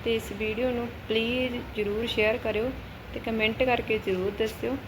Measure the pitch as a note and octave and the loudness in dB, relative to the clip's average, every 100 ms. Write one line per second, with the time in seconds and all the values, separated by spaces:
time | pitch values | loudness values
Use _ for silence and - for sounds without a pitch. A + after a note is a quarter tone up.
0 | A#3 A3+ A3 G3+ G#3+ G#3+ B3+ A#3+ A#3+ - | 2 0 0 -4 -2 0 0 0 -4 -6
1 | - A3 A3+ B3 B3+ A#3+ - - G3+ G#3 | 0 2 2 2 0 -2 -6 -2 0 0
2 | A#3 - G#3+ A#3 A3+ G#3+ A#3+ C4 - - | 0 2 4 2 0 0 0 -4 -10 -12
3 | - - - A3+ G#3+ A3 B3+ A#3+ A#3 G#3+ | -10 -8 -2 2 2 4 4 4 2 0
4 | G#3+ F#3 F#3+ G3 A3 - A3+ C4+ | 2 0 0 0 -2 0 -2 -2